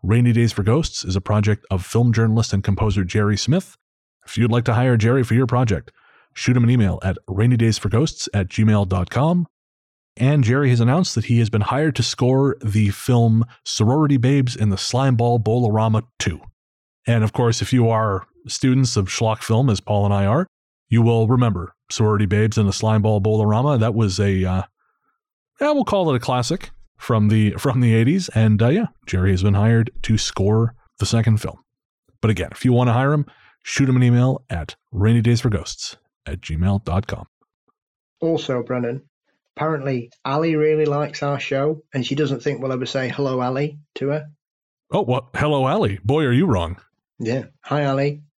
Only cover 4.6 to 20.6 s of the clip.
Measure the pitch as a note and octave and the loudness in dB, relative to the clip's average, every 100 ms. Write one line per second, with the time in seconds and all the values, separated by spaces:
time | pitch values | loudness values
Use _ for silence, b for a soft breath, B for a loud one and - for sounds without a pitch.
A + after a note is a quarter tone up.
4.6 | A#2+ A#2 B2+ A#2+ A2 C3 A#2+ A2+ B2+ B2 | 0 0 2 2 2 2 2 2 2 0
5.6 | A#2+ E2+ - b b b b - - B2 | 0 -2 -6 b b b b -6 0 2
6.6 | A#2 B2 G2+ E2+ G2 - - F#2+ A#2 B2 | 4 4 2 0 -4 -6 -6 0 2 4
7.6 | A2+ G#2+ G#2 G#2+ D#3 - - G#2 F#2 - | 2 0 0 0 0 -4 -6 -4 -4 0
8.6 | A2 G#2+ G2 F#2 F2+ - D3+ F3+ E3+ _ | 2 2 0 -2 -2 -2 0 0 -2 _
9.6 | _ _ _ _ _ - B2+ D3+ A2+ B2+ | _ _ _ _ _ -2 0 2 2 2
10.6 | C#3+ B2 A#2 D3 F#3 - - A#2+ A2+ A2 | 2 2 2 2 0 -2 0 0 2 0
11.6 | G2+ C3 D#3 - - - B2+ C3+ C#3 - | -2 0 -2 -2 -4 0 0 2 2 -2
12.6 | G#2+ G#2+ G#2 - - B2 A#2 A2+ A#2 B | -2 0 0 -2 0 2 4 2 0 B
13.6 | - - G#2+ C#3 D3+ C#3 B2 C#3+ C3 A#2+ | -12 -2 0 2 2 2 2 2 0 -2
14.6 | G#2+ F#2+ - A#2+ C3+ B2 A#2+ A#2+ G#2+ A#2+ | -2 -2 -2 -2 0 2 2 0 0 0
15.6 | A#2 A2 A2+ G#2+ - _ - D2+ - _ | 2 2 2 0 -2 _ -6 -6 -14 _
16.6 | _ _ _ _ - A#2 A2 - A#2+ A#2 | _ _ _ _ -2 0 0 0 0 0
17.6 | G#2 C3 A2+ A2 A2 F#2+ - _ - - | 0 2 2 2 0 -2 -6 _ -14 -2
18.6 | C3+ B2+ B2+ - F#2 - A2+ G#2+ - A2+ | 0 2 2 0 -2 -2 -2 -2 -2 0
19.6 | C3+ G2+ - G#2 G2+ G2+ G2 C3 F#3 _ | 2 0 0 0 0 0 2 0 -2 _